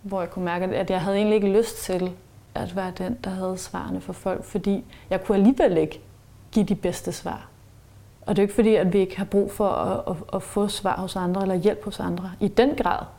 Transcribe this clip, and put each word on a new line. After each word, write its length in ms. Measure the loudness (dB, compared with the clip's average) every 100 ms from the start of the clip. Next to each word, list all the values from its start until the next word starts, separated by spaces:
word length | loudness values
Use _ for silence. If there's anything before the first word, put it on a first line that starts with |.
Hvor 180 | -4 -4
jeg 100 | -4
kunne 140 | -4
mærke, 200 | -2 -2
at 260 | -2 -2 0
jeg 100 | 0
havde 160 | 2 2
egentlig 180 | 4
ikke 240 | 4 4 4
lyst 180 | 2 -4
til 300 | -4 -2 -2 -6 -20 -20 -12
at 220 | -8 -6 -4
være 160 | -6 -6
den, 200 | -6 -4
der 60 | -6
havde 280 | -4 -4 -6
svarene 420 | -8 -8 -6 -8
for 120 | -8
folk, 320 | -6 -4 -4
fordi 400 | -4 -2 0 -2 -4 -20 -4
jeg 140 | -4
kunne 120 | 2 6
alligevel 380 | 6 6 4 4
ikke 240 | 2 -4 -18 -20 -20 -20 -2
give 120 | 0
de 100 | 2
bedste 380 | 0 -2 -4 -8
svar. 360 | -6 -8 -10 -12 -20 -20 -20 -20 -20 -20 -14 -2
Og 100 | 2
det 60 |
er 0 |
jo 20 |
ikke 100 | 2
fordi, 200 | 4 4
at 180 | 4 4
vi 60 | 2
ikke 180 | 0 -2
har 60 |
brug 280 | 0 0 0
for 160 | 0 0
at, 340 | 0 -2 -2 -4
at, 80 | -6 -6
at 80 | -6
få 260 | -4 -2 -2
svar 280 | 0 -2 -2
hos 160 | -4 -4
andre 260 | -2 0
eller 120 | 0
hjælp 300 | 2 2 0
hos 160 | -8 -6
andre. 300 | -6 -4 -8 -2
I 80 | 2
den 260 | 4 4 2
grad. 220 | -2 -2 -6